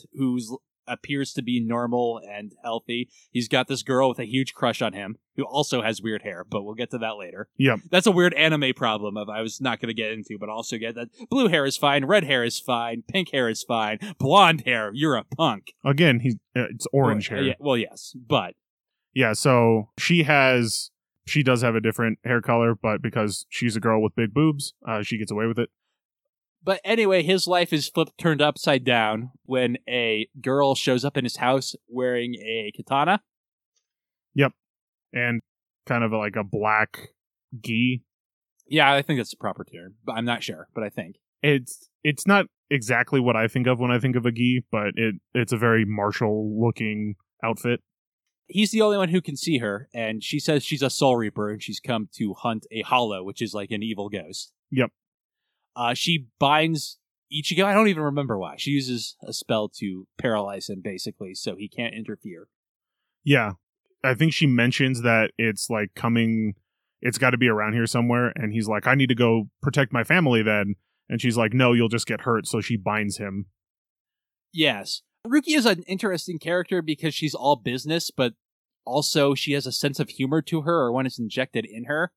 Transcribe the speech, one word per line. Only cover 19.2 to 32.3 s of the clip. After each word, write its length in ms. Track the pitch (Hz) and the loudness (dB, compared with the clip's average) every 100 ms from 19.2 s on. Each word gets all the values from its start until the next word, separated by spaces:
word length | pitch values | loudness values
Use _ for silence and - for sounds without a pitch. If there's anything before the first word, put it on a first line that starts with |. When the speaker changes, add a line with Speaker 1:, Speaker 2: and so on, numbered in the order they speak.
| 117 | 2
Speaker 2:
so 560 | 107 143 123 117 110 107 - | 4 4 6 6 4 0 -6
she 240 | - 175 | 2 2
has, 680 | 147 147 131 127 117 - - _ _ _ - | 6 6 6 4 2 -2 -8 _ _ _ -2
she 160 | 147 | 2
does 180 | 131 123 | 4 4
have 140 | 120 113 | 2 2
a 60 | |
different 380 | 110 - 117 107 | 0 0 -2 -2
hair 180 | 120 120 | -2 0
color, 340 | 117 117 117 113 | 2 2 4 2
but 260 | 113 107 | -2 -2
because 440 | 117 117 107 95 - | -2 -2 -2 -4 -10
she's 260 | - 120 107 | -4 -2 0
a 40 | |
girl 220 | 113 110 | 2 2
with 140 | 107 - | 2 0
big 180 | 113 | -2
boobs, 400 | 107 156 143 - _ - | 2 2 0 -8 _ -6
uh, 160 | 110 | -6
she 140 | 104 113 | -4 -6
gets 140 | 104 | -6
away 160 | 104 113 | -4 -2
with 120 | 113 | -2
it. 100 | 120 _ _ _ _ _ _ _ _ _ | -4 _ _ _ _ _ _ _ _ _
Speaker 1:
But 160 | 185 190 190 | -4 -4 0
anyway, 380 | 226 208 185 | 2 4 4
his 240 | 156 190 170 | 4 2 2
life 260 | 180 175 | 2 2
is 160 | 156 - | 0 0
flipped, 280 | - 160 - | -2 -2 0
turned 240 | 170 147 | 0 2
upside 420 | 147 147 - 135 | 2 2 2 2
down 480 | 123 120 107 110 127 _ | 4 2 2 -2 -6 _
when 340 | - 127 123 120 - | -4 0 0 -2 -4
a 380 | 123 117 110 110 139 | -2 0 -2 -4 -6
girl 360 | 127 135 139 131 | -2 2 2 2
shows 280 | - 127 | 2 0
up 140 | 135 131 | 0 -2
in 60 | |
his 140 | 123 - | -4 0
house 380 | 123 135 - - _ | 2 2 -2 -12 _
wearing 480 | 123 127 123 120 | -4 -2 -2 -4